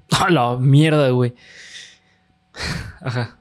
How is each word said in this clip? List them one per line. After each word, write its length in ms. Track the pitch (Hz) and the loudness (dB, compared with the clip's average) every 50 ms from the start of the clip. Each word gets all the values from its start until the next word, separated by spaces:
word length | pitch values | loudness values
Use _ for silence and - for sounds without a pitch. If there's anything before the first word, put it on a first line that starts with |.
| _ - | _ -4
A 180 | - - - 190 | -2 0 0 2
la 260 | 175 139 120 120 123 127 | 2 2 0 0 -2 0
mierda, 500 | 131 139 135 143 156 160 151 151 143 127 | 2 4 4 4 4 4 4 2 2 2
güey. 240 | 127 123 123 120 123 _ - - - - - - - - - - - _ _ _ _ _ _ _ _ _ _ _ - - - - - - - - - - | 2 0 0 -2 -4 _ -20 -20 -20 -20 -20 -20 -20 -20 -20 -20 -20 _ _ _ _ _ _ _ _ _ _ _ -16 -12 -10 -10 -10 -10 -12 -14 -16 -12
Ajá. 380 | - 123 113 123 113 - - _ | -10 -8 -6 -6 -6 -8 -10 _